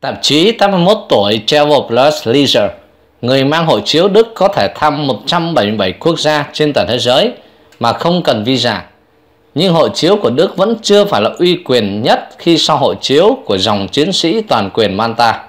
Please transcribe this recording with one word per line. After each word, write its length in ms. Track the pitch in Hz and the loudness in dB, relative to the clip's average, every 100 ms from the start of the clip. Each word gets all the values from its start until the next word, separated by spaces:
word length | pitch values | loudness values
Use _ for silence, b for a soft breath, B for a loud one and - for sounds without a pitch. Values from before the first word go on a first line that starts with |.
Tạp 180 | 139 117 | -8 -6
chí 300 | - 147 185 | -2 2 2
tám 200 | 226 202 | 2 0
mươi 80 | 190 | 2
mốt 180 | 170 214 - | 2 0 2
tuổi 320 | 127 101 113 110 | 0 2 0 0
Travel 340 | 151 147 147 - | 0 2 2 0
Plus 400 | 117 135 151 - | 2 2 0 0
Leisure, 420 | 127 135 120 104 - - _ _ _ | 0 2 2 0 -4 -20 _ _ _
người 220 | 117 135 | -2 0
mang 220 | 135 160 165 | 0 0 0
hộ 140 | 120 | 0
chiếu 280 | 107 147 190 | 0 0 2
Đức 240 | 196 220 - | 2 2 0
có 120 | 185 | -2
thể 200 | 165 113 - | 0 -4 0
thăm 320 | 156 143 147 | -2 0 -4
một 120 | 113 - | -6 -4
trăm 280 | 170 165 | -4 -2
bảy 120 | 156 104 | 0 -2
mươi 100 | 107 | -2
bảy 140 | 95 | -4
quốc 280 | 90 160 160 | -2 -2 -2
gia 260 | 151 151 143 | -2 -2 -4
trên 200 | - 151 | -2 -2
toàn 140 | 131 98 | 0 -2
thế 100 | 120 | -2
giới 340 | 117 127 214 247 b b b _ | 0 2 0 -4 b b b _
mà 140 | 117 | -4
không 300 | 113 170 180 | -2 -2 0
cần 200 | 156 117 | 0 -2
visa. 400 | 104 131 120 101 85 _ _ _ _ _ _ - | 0 -2 -2 -4 -10 _ _ _ _ _ _ -2
Nhưng 180 | 190 | 0
hộ 160 | 165 127 | 2 0
chiếu 260 | 104 151 214 | 0 0 2
của 140 | - | 0
Đức 280 | 127 170 - | 0 -2 0
vẫn 180 | 196 233 | -2 -2
chưa 240 | - 202 202 | 0 2 2
phải 160 | 120 | 0
là 80 | 104 - | -2 0
uy 200 | 175 175 - | 0 0 0
quyền 360 | 123 107 101 | 0 0 -2
nhất 280 | 127 240 - - | 0 0 -2 -8
khi 200 | - 165 | 0 0
so 180 | - 151 | 2 0
hộ 180 | 127 | 0
chiếu 440 | - - 135 196 262 - | -2 0 2 2 0 -2
của 120 | 98 | -2
dòng 300 | 98 104 95 | 0 -2 -2
chiến 240 | - 160 | -2 -2
sĩ 300 | 185 165 214 | 0 -2 -2
toàn 280 | 220 123 101 | -2 -2 -2
quyền 240 | - 101 95 | 0 0 0
Malta. 460 | 113 113 117 107 | -4 0 0 0